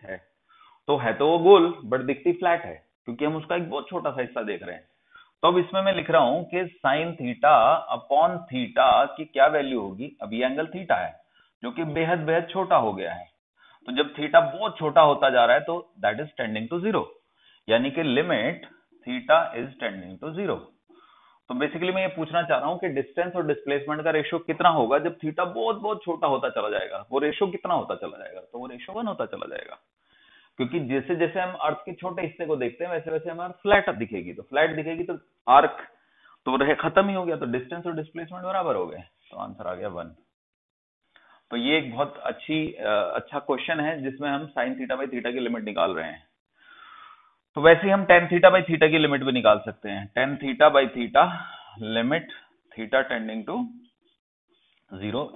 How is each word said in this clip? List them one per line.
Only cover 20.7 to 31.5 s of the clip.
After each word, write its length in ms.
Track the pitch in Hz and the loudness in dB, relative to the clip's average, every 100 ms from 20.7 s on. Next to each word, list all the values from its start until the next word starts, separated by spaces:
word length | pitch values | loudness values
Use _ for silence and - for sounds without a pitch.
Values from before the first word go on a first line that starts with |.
| _ _ _ _ _ _ _ - | _ _ _ _ _ _ _ -10
तो 60 | |
basically 400 | 123 147 160 180 | -4 -4 -2 -4
मैं 80 | 185 | -2
ये 140 | 190 - | -4 -4
पूछना 260 | 156 170 | -4 -4
चाह 160 | 160 135 | 0 0
रहा 100 | 143 | 0
हूं 100 | 175 | -4
कि 100 | 185 | -4
distance 480 | 139 135 - 180 175 | -4 -4 -6 -4 -2
और 100 | 151 | -2
displacement 580 | 143 139 143 139 151 | -4 -2 -4 -4 -4
का 60 | 156 | -2
रेशियो 280 | 156 147 165 | -2 -2 -4
कितना 300 | - 156 175 | -4 2 2
होगा 300 | 160 117 143 | 4 2 2
जब 200 | 165 170 | 0 -6
theta 280 | 156 156 180 | -6 -4 -6
बहुत 300 | 220 226 220 | -4 -4 -4
बहुत 280 | 208 214 | -6 -6
छोटा 220 | 180 160 156 | -6 -4 -2
होता 240 | 131 127 | 0 -2
चला 200 | 117 104 | -4 -4
जाएगा, 360 | 104 - 98 104 | -4 -6 -10 -6
वो 80 | 131 | -2
रेशियो 320 | 151 151 190 | -2 0 -2
कितना 240 | 175 185 | -2 -2
होता 200 | 160 98 | -2 -2
चला 240 | - 85 - | -8 -10 -12
जाएगा, 220 | 98 92 | -16 -18
तो 180 | 95 120 | -16 -16
वो 80 | 127 | -14
रेशियो 260 | 123 151 | -16 -14
वन 140 | 208 226 | -8 -8
होता 200 | 185 113 | -6 -8
चला 300 | - - - | -8 -10 -12
जाएगा, 220 | - - _ _ _ _ _ _ _ - | -14 -18 _ _ _ _ _ _ _ -8
क्योंकि 240 | 127 170 | -4 -4
जैसे 360 | 127 135 139 170 | -2 -4 -2 -2
जैसे 240 | 165 185 | -2 -2
हम 140 | 185 | -6